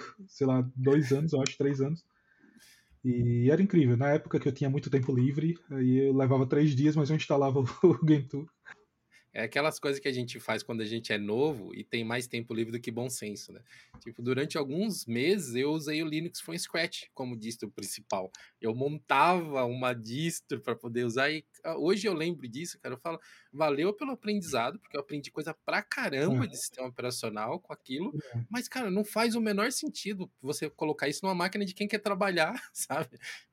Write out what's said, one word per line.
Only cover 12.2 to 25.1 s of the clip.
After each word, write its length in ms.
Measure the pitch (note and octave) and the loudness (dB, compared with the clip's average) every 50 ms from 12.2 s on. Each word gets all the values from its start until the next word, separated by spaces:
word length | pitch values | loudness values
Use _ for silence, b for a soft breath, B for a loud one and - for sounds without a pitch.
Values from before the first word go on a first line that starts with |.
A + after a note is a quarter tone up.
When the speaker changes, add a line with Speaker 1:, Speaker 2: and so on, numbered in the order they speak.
| B2 | -4
Speaker 2:
tempo 300 | - - A#2 A#2 - A#2 | -4 -6 -8 -6 -4 -4
livre 160 | A2 A2+ A2+ | -4 -2 -2
do 80 | A#2 A#2 | -4 -6
que 100 | A#2 B2+ | -6 -6
bom 180 | A2+ A#2 A#2 | -6 -6 -6
senso, 460 | G#2+ - - A2 G#2+ G2+ - - - F#2 | -6 -6 -8 -8 -8 -8 -10 -12 -16 -18
né? 80 | - b b b b b b b - | -20 b b b b b b b -18
Tipo, 200 | - A#2+ A#2+ - A#2+ | -18 -16 -14 -6 -2
durante 340 | B2+ C3 C3 D3 D3 - | -2 0 0 -2 -2 -2
alguns 480 | E3+ C#3+ C3+ D3+ F3 G#3+ A3+ F3 - - | -4 -4 -2 -2 -2 -2 -2 -4 -6 -6
meses 480 | A#2+ A#2 A#2+ C3+ E3+ G#3 G#3 D3+ B2 A#2 | -4 -2 0 2 2 2 0 -2 -2 -2
eu 160 | B2+ C3+ C#3+ | 0 0 0
usei 320 | D#3 D#3+ C#3+ D#3 D3+ D#3 | 0 -2 -2 -2 -2 -2
o 60 | D#3+ | -2
Linux 320 | D#3 D3+ D#3 E3 F3 - - | -2 -4 -4 -4 -6 -8 -12
from 180 | - - E3 | -10 -10 -8
scratch 460 | F3 - - - E3 E3 E3 - - - - _ | -8 -6 -4 -2 -2 -2 -2 -4 -10 -14 -14 _
como 240 | - C3 B2+ A#2+ | -8 -8 -8 -8
distro 320 | A2+ G#2+ A#2 A2+ - A2+ G2+ | -8 -8 -8 -8 -8 -10 -10
principal. 640 | - - G2+ G2 - - - - G#2 F#2+ F#2+ F#2 B B B B B _ | -10 -10 -10 -10 -10 -12 -8 -6 -4 -4 -4 -6 B B B B B _
Eu 140 | - A2+ A2+ | -4 -4 -2
montava 920 | B2+ C3+ D3 D3+ D3+ - - C#3+ C3+ D3+ F3 F#3 F3+ E3 D#3 C#3+ C3 B2+ | -2 -2 -4 -4 -6 -2 2 4 6 6 6 4 2 0 -2 -2 0 0
uma 280 | A#2+ A#2+ B2+ B2+ B2 B2 | 0 -2 -2 -2 -2 -2
distro 680 | A#2+ A2 A2 A#2+ D3 D#3+ E3 - - - - C#3 A#2+ | -2 -6 -6 -4 -4 -2 -4 -4 -6 -8 -8 -8 -6
pra 160 | - B2 A2+ | -4 -4 -6
poder 280 | - - A#2+ A2+ A#2+ B2 | -4 -6 -4 -2 0 0
usar 260 | A#2+ A2 C3 C3+ D3 | 0 2 2 0 0
e, 160 | D#3 D#3 - _ _ - - | 0 -4 -8 _ _ -10 -8
ah, 140 | D#3+ E3 | -6 -4
hoje 300 | C#3 D3 E3+ G#3 G3+ G3 | 0 2 2 2 2 0
eu 80 | G#3 F3+ | 0 -2
lembro 320 | D3+ D#3+ F3 F3 - C3 | 0 -2 -2 -4 -4 -8
disso, 320 | A#2+ A2 C#3+ F3 F3 - - | -10 -10 -8 -10 -10 -12 -12
cara, 160 | - B2+ B2+ | -10 -10 -10
eu 40 | A#2+ | -8
falo, 200 | - E3 E3 D#3 b b b b b b - | -6 -8 -8 -8 b b b b b b -2
valeu 400 | C#3+ D#3+ D3+ C#3+ C#3 E3 G3 G#3 | 0 2 2 2 2 2 0 0
pelo 180 | - - C#4 | -2 -4 -6
aprendizado, 680 | B3+ - - G#3 G#3 G#3 F3 D#3+ C3+ A#2 A#2 C3+ F3+ A3 | -6 -6 -4 -2 -2 -2 -2 -2 0 0 0 0 -4 -8
porque 180 | - _ - | -12 _ -8
eu 40 | C#3+ | -8
aprendi 280 | C#3+ - | -6 -6